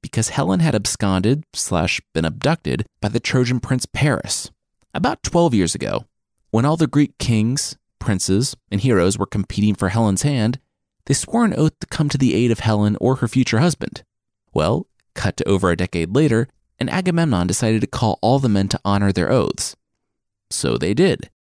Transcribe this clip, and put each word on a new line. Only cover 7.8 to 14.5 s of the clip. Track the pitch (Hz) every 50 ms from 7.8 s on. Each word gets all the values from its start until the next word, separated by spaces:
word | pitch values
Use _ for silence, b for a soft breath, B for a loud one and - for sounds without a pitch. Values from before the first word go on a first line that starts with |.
| _ _ _ _
princes, | - - 104 92 - - 92 101 127 139 - _ _ _
and | 101 98
heroes | 98 131 120 92 85 92 98 -
were | 101
competing | - - 104 95 _ - - 104 104 101
for | - 101 92
Helen's | 95 117 113 104 98 92 -
hand, | 147 143 127 107 113 123 - _ _ _ _ _ _ _ _ _
they | - 151
swore | - - - - 233 240
an | 214 -
oath | - 151 156 - _
to | -
come | _ - - 160 147
to | -
the | 135 135 123 -
aid | 95 123 120
of | 113 -
Helen | - 113 110 104 104 104 104 -
or | - 120 131
her | 127 - 117
future | - 131 127 - - 110
husband. | 151 180 147 _ - - - - - _ _ _ _ _ _ _ _ _